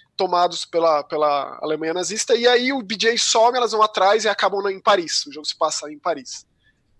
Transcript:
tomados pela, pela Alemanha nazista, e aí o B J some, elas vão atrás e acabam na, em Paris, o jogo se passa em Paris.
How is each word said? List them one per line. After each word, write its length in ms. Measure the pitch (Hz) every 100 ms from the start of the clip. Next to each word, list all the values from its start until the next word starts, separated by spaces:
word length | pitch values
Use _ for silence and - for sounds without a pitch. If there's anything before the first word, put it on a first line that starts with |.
| _ -
tomados 480 | 190 180 175 170
pela, 400 | - 170 165 151
pela 560 | 143 156 151 143 135 127
Alemanha 320 | 151 156 160
nazista, 400 | 170 175 214 - 240
e 120 | 240
aí 240 | 247 247
o 100 | 277
B 140 | 196 208
J 220 | 226 233
some, 400 | - 233 226 247
elas 160 | 233
vão 80 | 214
atrás 420 | 214 - 190 220
e 60 | 208
acabam 340 | 202 202 196
na, 80 | 196
em 80 | 190
Paris, 460 | - 196 160 - 147
o 80 |
jogo 120 | 143 147
se 120 | -
passa 340 | 156 - 151
em 80 | 147
Paris. 480 | 180 147 127 - - _ _ _ _